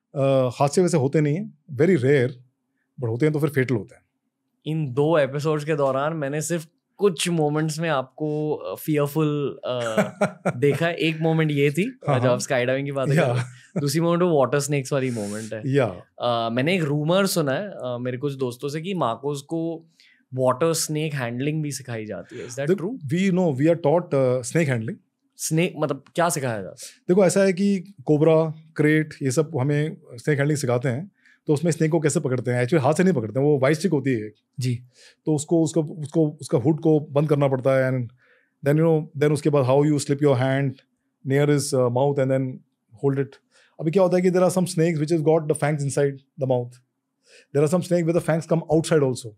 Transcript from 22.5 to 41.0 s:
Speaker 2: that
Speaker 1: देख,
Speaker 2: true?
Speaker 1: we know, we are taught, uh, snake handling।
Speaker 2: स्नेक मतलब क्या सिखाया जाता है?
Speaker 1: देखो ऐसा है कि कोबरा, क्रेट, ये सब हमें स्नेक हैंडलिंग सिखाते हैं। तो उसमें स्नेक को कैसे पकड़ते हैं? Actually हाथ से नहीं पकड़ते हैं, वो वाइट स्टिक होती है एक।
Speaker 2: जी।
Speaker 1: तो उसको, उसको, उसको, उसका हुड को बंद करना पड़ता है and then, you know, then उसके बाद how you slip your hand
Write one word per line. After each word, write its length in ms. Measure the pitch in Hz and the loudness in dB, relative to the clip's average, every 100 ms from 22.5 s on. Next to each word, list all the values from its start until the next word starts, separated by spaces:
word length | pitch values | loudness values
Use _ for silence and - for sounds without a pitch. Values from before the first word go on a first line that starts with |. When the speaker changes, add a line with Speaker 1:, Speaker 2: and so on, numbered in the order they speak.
| 123 | -6
Speaker 2:
that 120 | 147 | -2
Speaker 1:
देख, 100 | 196 | -2
Speaker 2:
true? 140 | 175 | -2
Speaker 1:
we 400 | 262 143 165 196 | -8 -4 -2 0
know, 200 | 180 180 | 2 0
we 160 | 127 156 | 2 2
are 140 | 170 147 | 2 2
taught, 220 | 165 175 | 0 0
uh, 380 | 139 131 127 120 | 0 2 0 -2
snake 180 | 160 151 | -2 0
handling। 260 | 123 113 208 _ _ _ - | -2 -4 -10 _ _ _ -12
Speaker 2:
स्नेक 360 | - 156 175 151 | -4 0 0 0
मतलब 260 | 151 139 - - | -4 -4 -6 -2
क्या 140 | 170 | 0
सिखाया 320 | 156 131 110 | 0 -4 -4
जाता 80 | 90 | -8
है? 340 | - - - - | -14 -20 -8 0
Speaker 1:
देखो 160 | 180 180 | 4 4
ऐसा 160 | 190 | 4
है 120 | 196 | 2
कि 400 | 175 202 196 165 - - | 2 2 0 -4 -8 0
कोबरा, 480 | 151 160 160 160 156 - - | 2 4 4 2 -4 -10 0
क्रेट, 380 | 151 156 156 - | 2 2 0 -4
ये 100 | 139 | -4
सब 200 | 123 156 156 | 0 -2 -2
हमें 380 | 139 147 151 - - | -2 0 -2 -6 -18
स्नेक 240 | 123 - 143 | -8 -2 0
हैंडलिंग 200 | 143 147 | 2 0
सिखाते 320 | 123 123 131 | 0 0 0
हैं। 220 | 120 196 _ _ _ - | -4 -6 _ _ _ -2
तो 60 | |
उसमें 180 | 147 170 | 0 0
स्नेक 200 | 147 160 | 0 0
को 80 | 165 | 2
कैसे 200 | 151 131 | 0 0
पकड़ते 320 | 143 127 120 | -2 -2 -2
हैं? 120 | 123 | -2
Actually 220 | 123 165 131 | 2 2 2
हाथ 80 | |
से 100 | 160 | 4
नहीं 100 | 185 | 2
पकड़ते 260 | 143 110 120 | 2 -2 0
हैं, 80 | 143 | 2
वो 120 | 143 | 2
वाइट 180 | 131 156 | 2 2
स्टिक 140 | 196 | 0
होती 180 | 151 127 | 0 0
है 80 | 120 | -2
एक। 160 | 107 - _ - | -4 -14 _ -6
Speaker 2:
जी। 240 | 127 123 - _ - _ - | -4 -4 -8 _ -20 _ -2
Speaker 1:
तो 100 | 151 | -2
उसको, 280 | 151 170 | 2 2
उसको, 200 | 156 170 | 2 0
उसको, 540 | 156 170 147 165 156 156 | -4 -6 -4 0 0 0
उसका 160 | - 156 | -4 0
हुड 220 | 123 156 | 0 2
को 200 | 160 156 | 2 2
बंद 300 | 143 139 151 | 2 -2 2
करना 180 | 147 139 | 2 2
पड़ता 380 | 127 127 135 131 | 2 2 2 2
है 60 | |
and 220 | 131 117 - _ _ _ _ 143 | -2 -6 -12 _ _ _ _ 0
then, 120 | 156 | 2
you 100 | 165 | 4
know, 160 | 156 160 139 | 2 -2 0
then 140 | 147 | 0
उसके 160 | 147 156 | 2 2
बाद 160 | 143 127 | 2 4
how 120 | 135 | 4
you 160 | 147 | 4
slip 240 | 147 - 139 | 2 0 2
your 180 | 143 123 | 2 4
hand 360 | 135 135 139 131 _ _ | 2 0 -2 -4 _ _